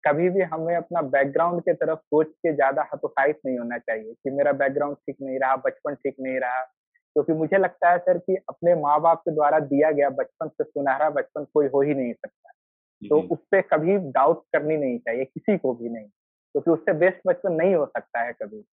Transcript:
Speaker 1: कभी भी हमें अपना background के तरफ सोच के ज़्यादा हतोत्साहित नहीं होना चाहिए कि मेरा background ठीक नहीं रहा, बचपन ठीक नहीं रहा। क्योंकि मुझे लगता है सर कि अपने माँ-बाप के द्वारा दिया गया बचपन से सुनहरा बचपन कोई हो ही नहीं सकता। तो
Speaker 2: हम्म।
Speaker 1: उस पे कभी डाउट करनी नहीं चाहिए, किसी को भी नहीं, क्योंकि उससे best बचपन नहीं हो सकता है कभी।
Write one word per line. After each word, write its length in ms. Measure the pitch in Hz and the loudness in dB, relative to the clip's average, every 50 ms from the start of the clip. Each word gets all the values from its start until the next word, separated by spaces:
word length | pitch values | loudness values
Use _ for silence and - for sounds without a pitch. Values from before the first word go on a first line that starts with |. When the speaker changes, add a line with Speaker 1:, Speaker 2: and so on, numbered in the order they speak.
| - 156 | 2 0
Speaker 1:
कभी 220 | 147 151 175 185 | 0 2 2 2
भी 100 | 180 196 | 2 0
हमें 360 | 185 175 160 160 160 165 175 | 0 -2 -2 -6 -4 -2 -2
अपना 260 | 170 165 _ 175 170 156 | -2 -2 _ -4 -4 -2
background 580 | 135 131 139 139 139 139 160 165 175 175 175 | 0 2 2 2 2 2 0 0 2 0 -2
के 140 | 165 180 165 | 0 -2 0
तरफ 240 | - 160 151 160 - | 0 0 -2 -4 -6
सोच 280 | _ _ - 151 156 | _ _ 2 2 2
के 280 | 156 - _ _ 170 151 | 0 -4 _ _ -2 0
ज़्यादा 280 | 143 139 135 139 151 147 | 2 2 2 2 0 -4
हतोत्साहित 560 | - 147 143 - 135 - - 139 147 151 147 _ | -4 -6 -8 -8 -6 -2 0 0 0 0 -2 _
नहीं 120 | 135 127 123 | -6 -4 -4
होना 200 | 120 117 123 117 | -6 -6 -8 -8
चाहिए 340 | - - 113 110 110 110 117 | -6 -6 -6 -6 -6 -12 -18
कि 180 | _ _ 139 | _ _ -6
मेरा 220 | 135 139 143 147 139 | -2 0 0 0 2
background 440 | 139 139 135 135 147 143 143 143 | 2 0 0 0 -2 -4 -4 -6
ठीक 200 | _ _ - 135 _ 139 | _ _ -14 -12 _ -8
नहीं 160 | 135 131 131 | -8 -4 -2
रहा, 180 | 135 131 135 | 0 0 0
बचपन 380 | 131 - 135 127 _ _ 147 143 | 0 0 -4 -6 _ _ -8 -8
ठीक 200 | - _ 135 131 - | -4 _ -6 -6 -6
नहीं 200 | 131 131 131 127 | -8 -6 -4 -4
रहा। 320 | 127 123 123 127 131 - _ _ _ _ _ _ _ _ _ | -4 -4 -4 -6 -8 -10 _ _ _ _ _ _ _ _ _
क्योंकि 180 | - 214 - 165 | 0 0 0 0
मुझे 260 | 156 160 156 190 196 | -2 0 2 2 2
लगता 320 | 190 180 185 _ - 175 | 2 0 -2 _ 2 2
है 80 | 175 180 | 2 4
सर 200 | 175 185 180 175 | 2 0 0 0
कि 180 | - - 185 185 _ - | 0 -2 -4 -4 _ -10
अपने 260 | - _ - 170 175 | -14 _ 2 2 2
माँ-बाप 460 | 165 147 143 147 151 156 165 165 160 | 4 2 2 2 4 4 4 2 2
के 100 | _ 175 | _ -4
द्वारा 280 | 156 151 147 143 147 156 | 0 2 2 4 4 2
दिया 320 | 147 139 139 139 151 156 | 2 2 2 4 4 4
गया 200 | 156 143 143 139 | 4 2 2 0
बचपन 380 | 135 127 131 - _ _ 160 156 | 0 -2 -6 -8 _ _ -10 -10
से 160 | _ _ 151 | _ _ -8
सुनहरा 460 | - _ 147 139 139 131 139 151 156 | -6 _ -4 -2 -2 0 0 0 0
बचपन 340 | 143 143 127 - _ 147 147 | 0 -2 -4 -4 _ -12 -12
कोई 220 | - _ 151 147 | -2 _ 2 2
हो 160 | 135 127 139 139 | 4 2 2 2
ही 120 | 147 147 | 2 0
नहीं 180 | 139 131 120 110 | -2 -2 -4 -6
सकता। 380 | _ - - _ _ _ - _ _ _ _ _ _ _ _ _ _ - 101 | _ -12 -18 _ _ _ -20 _ _ _ _ _ _ _ _ _ _ -4 0
तो 120 | 147 156 | 0 0
Speaker 2:
हम्म। 80 | 160 175 | 2 0
Speaker 1:
उस 100 | 165 - _ _ | -6 -8 _ _
पे 120 | - 190 185 | 0 0 2
कभी 340 | - 165 156 151 170 196 | 2 0 0 2 2 0
डाउट 460 | 202 185 143 127 131 135 151 170 160 _ _ - | 0 -2 -2 0 2 2 2 2 0 _ _ -4
करनी 240 | 156 147 151 160 | -2 -2 0 -2
नहीं 220 | 156 147 131 123 120 | -2 -2 -2 -4 -4
चाहिए, 260 | - 120 117 123 135 | -6 -6 -6 -6 -6
किसी 340 | - _ 170 _ - 208 175 | -8 _ -8 _ 0 -2 0
को 160 | - 131 123 | 0 -4 -4
भी 140 | 117 117 117 | -4 -6 -10
नहीं, 180 | 117 113 107 104 _ _ _ _ _ _ _ _ _ | -10 -10 -14 -18 _ _ _ _ _ _ _ _ _
क्योंकि 180 | 147 139 165 | -2 0 0
उससे 220 | 165 156 - - 180 | 0 0 0 -2 0
best 260 | 151 170 185 185 - _ | 2 2 2 0 0 _
बचपन 260 | 190 175 - - 196 170 | -2 -2 -2 -2 -4 -2
नहीं 220 | 156 165 190 190 | 2 2 2 2
हो 120 | 165 143 | 2 0
सकता 340 | - _ 117 - _ _ 120 | -2 _ -12 -12 _ _ -6
है 120 | 117 123 120 | -6 -6 -6
कभी। 320 | _ 117 104 107 107 104 _ | _ -12 -12 -12 -18 -20 _